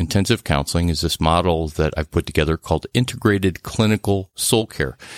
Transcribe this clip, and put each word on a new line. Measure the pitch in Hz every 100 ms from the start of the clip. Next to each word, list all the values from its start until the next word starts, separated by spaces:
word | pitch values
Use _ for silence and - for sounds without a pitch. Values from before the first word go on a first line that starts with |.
intensive | 80 98 95 113
counseling, | - 73 71 87 85
is | 78
this | 82 -
model | 80 85 87 82 80
that | 78 78 -
I've | 78
put | 85 -
together | - 76 78
called | - 80 -
Integrated | 123 123 - 113 101 95 87
Clinical | - - 107 107 104 98 95
Soul | - - 113 110
Care. | - 67 - -